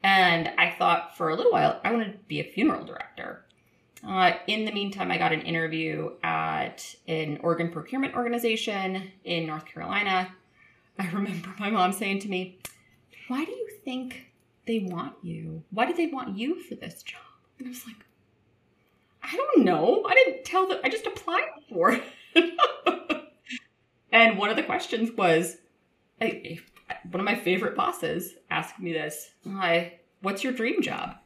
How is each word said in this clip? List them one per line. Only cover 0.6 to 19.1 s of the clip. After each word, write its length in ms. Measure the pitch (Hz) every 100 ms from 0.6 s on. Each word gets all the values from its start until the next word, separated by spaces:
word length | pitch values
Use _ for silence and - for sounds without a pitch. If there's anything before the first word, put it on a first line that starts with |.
| 170
thought 440 | - 180 170 - -
for 140 | 165
a 60 | -
little 160 | 480
while, 280 | 427 - -
I 80 | -
wanted 220 | 233 208
to 40 | - -
be 120 | 147
a 120 | -
funeral 340 | - 277 - -
director. 600 | - - - - - _ _ _ _ _ -
Uh, 280 | 208 190 180 170 -
in 180 | 214 214
the 60 |
meantime, 400 | 208 202 196 180
I 80 | 175
got 120 | -
an 100 | 160
interview 760 | - 165 160 160 160 156 156 -
at 720 | - 185 160 156 - - - - -
an 300 | 160 156 147
organ 280 | 170 165 170
procurement 440 | 165 156 262 269 -
organization 960 | 240 240 233 220 - 202 190 190 190 -
in 220 | - 170 160
North 220 | 156 -
Carolina. 680 | - - 196 202 185 185 - _ _ _ _ _ -
I 100 | 185
remember 420 | 185 196 170 185 196
my 100 | 202
mom 240 | 214 185
saying 280 | 190 202 196
to 80 | 202
me, 280 | 180 185 - - - _ _ _ - -
"Why 180 | 254 320
do 60 |
you 180 | 494 453 - -
think 460 | 254 254 - - _ _ _ -
they 140 | 226
want 340 | 190 170 143 -
you? 420 | 175 165 160 160 -
Why 160 | 196 254
do 80 |
they 140 | 349 330
want 280 | 262 247 196
you 240 | 254 339
for 100 | -
this 300 | - - -
job?" 180 | - - - _ _ _
And 80 | 254
I 20 |
was 160 | 247 240
like, 180 | 214 - _ _ _ _ _ _ _ _ _ _